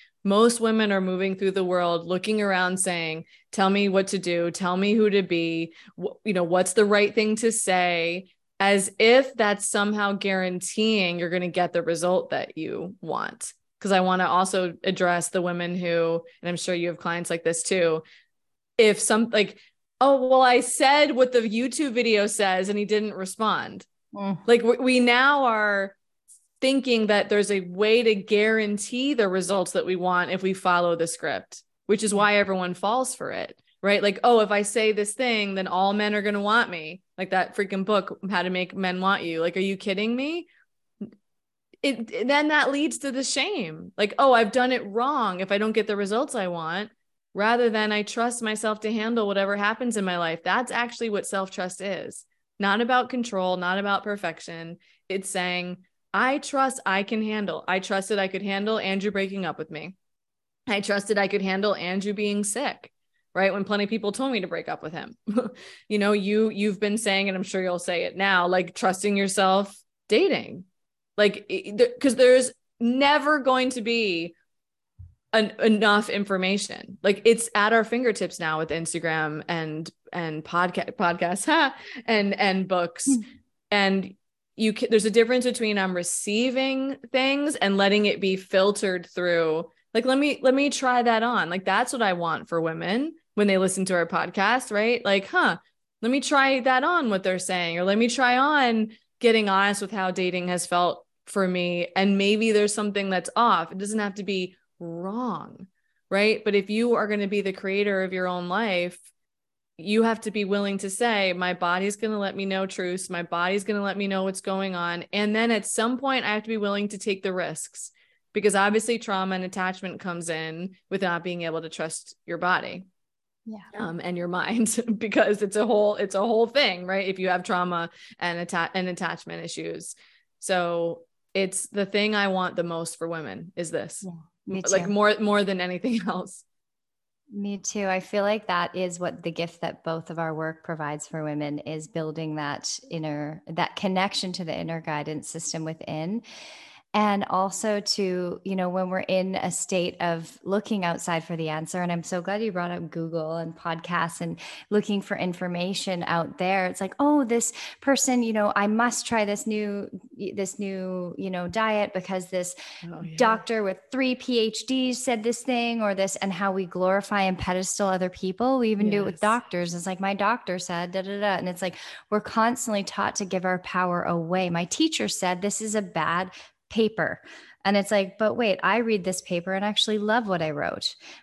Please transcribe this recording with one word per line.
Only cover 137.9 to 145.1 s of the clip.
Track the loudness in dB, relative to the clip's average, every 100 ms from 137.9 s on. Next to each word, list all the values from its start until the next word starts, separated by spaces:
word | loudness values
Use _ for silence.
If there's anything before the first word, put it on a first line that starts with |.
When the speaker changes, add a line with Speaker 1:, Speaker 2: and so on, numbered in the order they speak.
| -2
Speaker 2:
feel | -2 0
like | 0 0 -2
that | -2 -2 -2
is | -4 -4
what | -6 -6
the | -6
gift | -6 -6 -6
that | -8 -6
both | -6 -6 -6
of | -6
our | -4
work | -4 -6 -8 -10
provides | -6 -6 -8 -8
for | -8
women | -6 -4 -6 -6
is | -8 -10 -8
building | -6 -6 -6 -6 -4
that | -6 -6 -8 -10 -10
inner, | -8 -6 -6 -8 -10 -8
that | -4 -4 -4
connection | -2 0 0 -2 -6
to | -6
the | -6 -6
inner | -6 -6
guidance | -6 -6 -6